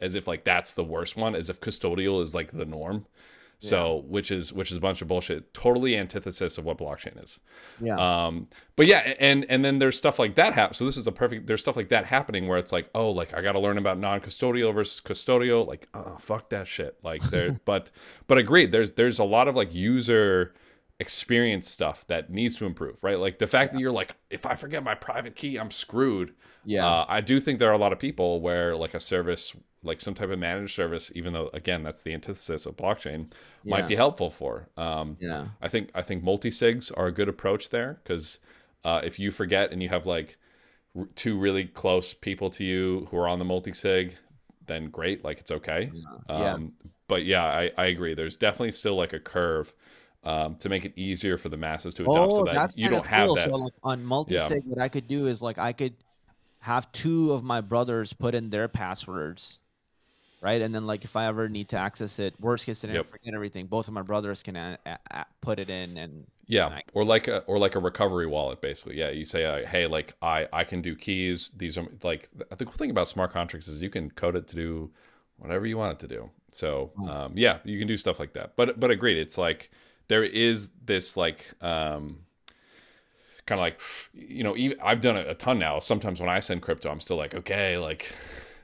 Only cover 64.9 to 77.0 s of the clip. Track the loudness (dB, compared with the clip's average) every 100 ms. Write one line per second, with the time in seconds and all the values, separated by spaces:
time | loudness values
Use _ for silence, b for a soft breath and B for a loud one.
64.9 | -14 -12 -12 -12 -10 -4 -4 -4 -8 -8
65.9 | -10 -12 -14 -20 _ 0 2 2 -2 -6
66.9 | 0 4 4 4 -2 0 2 2 2 -2
67.9 | 2 2 2 0 -2 -2 -4 -8 -8 -10
68.9 | -4 -4 -4 -4 -2 0 -2 -2 0 0
69.9 | 0 -4 -4 0 0 0 -4 -6 -6 -8
70.9 | -8 -6 -4 -2 -4 -6 -8 -8 -8 -10
71.9 | -8 -6 -6 -8 -16 -14 -10 -10 -6 -2
72.9 | 0 0 -2 -2 -2 -6 -8 -12 -8 -6
73.9 | -6 -8 -2 -2 -2 -4 -8 -6 -6 -10
74.9 | b b b b _ -6 -4 -4 -4 -4
75.9 | -6 -10 -12 -12 _ _ -6 -4 -2 -4
76.9 | -6